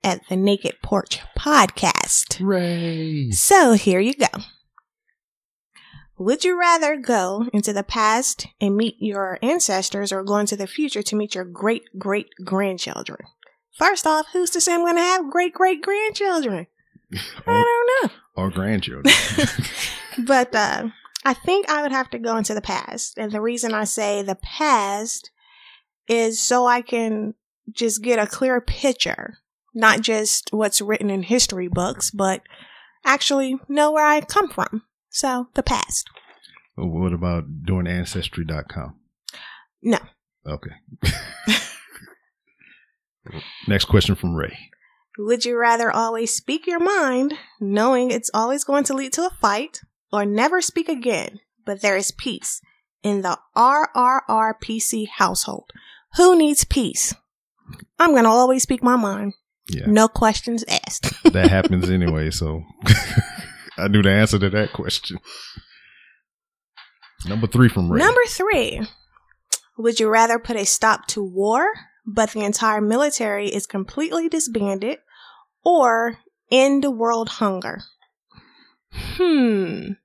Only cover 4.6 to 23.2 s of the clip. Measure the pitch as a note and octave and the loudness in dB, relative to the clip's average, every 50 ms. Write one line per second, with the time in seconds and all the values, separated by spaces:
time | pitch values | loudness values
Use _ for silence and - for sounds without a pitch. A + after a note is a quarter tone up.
4.6 | _ _ _ _ _ _ _ _ _ _ _ _ _ _ _ _ _ _ _ _ | _ _ _ _ _ _ _ _ _ _ _ _ _ _ _ _ _ _ _ _
5.6 | _ _ _ - _ - - - - _ _ _ F3+ G3 C4 D4+ - F#4 F4+ F4 | _ _ _ -20 _ -20 -20 -20 -20 _ _ _ 0 0 0 2 2 0 0 2
6.6 | F4 F4 E4+ E4 D#4+ D4 D#4 C#4+ B3 - A#3+ G#3+ F#3 F3+ G3 G#3 A#3 B3 - G#3 | 4 4 4 4 2 0 -2 -2 -2 0 0 0 0 0 -2 -4 -4 -2 -2 -2
7.6 | G3+ - G#3 G3+ G3 - - A3+ G#3+ G#3+ A3 A#3 C4 - - - - - _ _ | -2 0 -4 -4 -4 -4 -4 0 2 2 2 2 0 -2 -4 -6 -10 -16 _ _
8.6 | - G3+ G3 G#3 A3+ A3+ - _ - G#3+ G3+ G3 G3 F#3 F#3 - - A#3+ D#4+ F4 | -2 0 0 0 0 -2 -4 _ -6 -6 -4 -4 -6 -6 -6 -4 -2 -2 0 0
9.6 | - - G3+ F#3 F#3+ - - G3+ G3+ G3 G3 F#3+ F#3+ G3 G3+ G#3 G#3 G3+ G#3+ G3+ | 0 0 -2 -2 -4 -4 -6 -6 -6 -4 -4 -6 -4 -2 0 0 0 0 -4 -6
10.6 | G3 F#3+ - - D4+ C#4+ - G#3 G#3 - - G#3+ G#3+ G#3 - F#3 F#3 F3+ F3 - | -8 -10 -6 -6 -6 -4 -4 -6 -6 -4 -2 -4 -4 -4 -6 -10 -10 -12 -10 -4
11.6 | G3 G#3+ A#3 - - _ _ F#3+ F#3+ G3+ G3 G#3 - _ _ - F#3 F3+ F#3+ F#3+ | -2 -2 -2 -2 -6 _ _ -10 -4 -4 -4 -4 -4 _ _ -18 -8 -4 -2 -2
12.6 | G3+ G3 F#3 F3 - - - - - - - - - - _ _ _ _ _ _ | 0 -2 -4 -6 -8 -10 -8 -10 -12 -12 -14 -16 -18 -20 _ _ _ _ _ _
13.6 | _ _ _ - D#4 F4+ G4+ E4+ - D#4+ D#4 D#4 D#4 - - F4+ F4+ E4+ - F4 | _ _ _ 0 2 2 2 2 0 0 0 0 -2 -2 -2 -2 -2 -2 0 -2
14.6 | E4 F4+ E4+ E4+ E4+ F4 E4+ E4+ E4+ F4+ F#4 F#4 E4+ C#4 C#4 F4 F4+ F4+ - - | 0 0 2 0 2 2 2 2 2 2 2 0 -2 -2 0 0 0 0 0 2
15.6 | F#4 F#4 F#4 D4 D#4+ - G4 G4+ G#4+ A4 G#4 - G4+ G4 F4+ E4 C#4+ A#3+ G3+ E3+ | 2 2 2 0 -2 -2 -2 -2 -2 -4 -4 -2 -2 0 0 0 -2 -2 -4 -6
16.6 | F3 _ _ _ _ _ _ _ _ _ - - - - - - - A#4 A#4 A#4+ | -8 _ _ _ _ _ _ _ _ _ -12 -12 -12 -12 -14 -12 -4 0 2 4
17.6 | A#4+ A#4+ A#4 A#4+ A#4+ A#4+ B4+ C5+ A4+ - - - _ _ _ - F#2 F#2+ F#2 F#2+ | 4 4 4 2 2 2 2 2 0 -2 -4 -8 _ _ _ -4 -4 -2 -2 -2
18.6 | F#2 G2+ A2 G2+ - - B1+ C2+ - F3+ - - - - - - D4 - - - | -2 0 0 -2 -2 -4 -10 2 4 4 4 4 2 -2 -2 -2 -2 -2 -2 -6
19.6 | - - - - - - - - - - - - A#3+ B3 C#4 B3+ B3 B3 - A3 | -8 -8 -8 -8 -8 -8 -8 -10 -14 -14 -8 -8 0 2 2 2 2 0 0 -2
20.6 | G#3 - - - - A3+ - - _ - _ - - C4+ B3+ - - - F#4 G4 | 0 0 -2 -4 -6 -8 -10 -12 _ -16 _ -4 -2 -2 -2 -2 -2 0 0 0
21.6 | G4 - D4+ D4+ D4 C#4+ C4 C4 B3+ B3+ - A#3 A3+ A#3 A3+ A3+ G#3+ - A3 G#3+ | 0 0 -2 -2 -2 -2 -2 -4 -4 -4 -8 -8 -6 -4 -2 -2 -2 -4 -4 -6
22.6 | G3+ - F#3+ - - - - A3+ - - - - | -6 -6 -6 -6 -6 -8 -10 -10 -10 -10 -10 -10